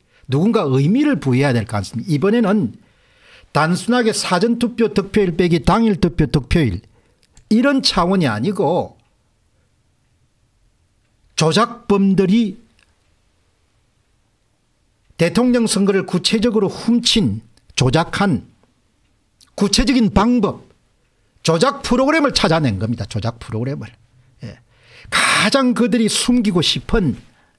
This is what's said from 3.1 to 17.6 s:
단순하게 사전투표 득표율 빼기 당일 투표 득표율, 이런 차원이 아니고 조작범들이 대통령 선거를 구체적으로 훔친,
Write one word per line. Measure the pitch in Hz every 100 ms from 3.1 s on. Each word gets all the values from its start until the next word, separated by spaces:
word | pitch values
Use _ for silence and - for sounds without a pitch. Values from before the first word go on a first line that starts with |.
| _ _ - -
단순하게 | 143 160 175 - 247 220
사전투표 | - - 180 233 233 240 - 214 196
득표율 | 190 214 185 160
빼기 | 180 165
당일 | 170 208 226 185
투표 | 175 - 143
득표율, | 147 - 170 123 92 - _ _ _ _ _ -
이런 | 214 277 269
차원이 | - 190 175 196 139
아니고 | 107 160 196 151 175 92 - _ _ _ _ _ _ _ _ _ _ _ _ _ _ _ _ _ _ _ _ _ _ _ -
조작범들이 | 160 196 233 - - 202 196 190 185 226 208 - _ _ _ _ _ _ _ _ _ _ _ _ _ _ _ _ _ _ _ _ _ _ _ _ _ -
대통령 | 165 220 247 240 220
선거를 | 190 196 196 185
구체적으로 | 185 - 220 240 214 196
훔친, | - - 233 240 226 131 110 - _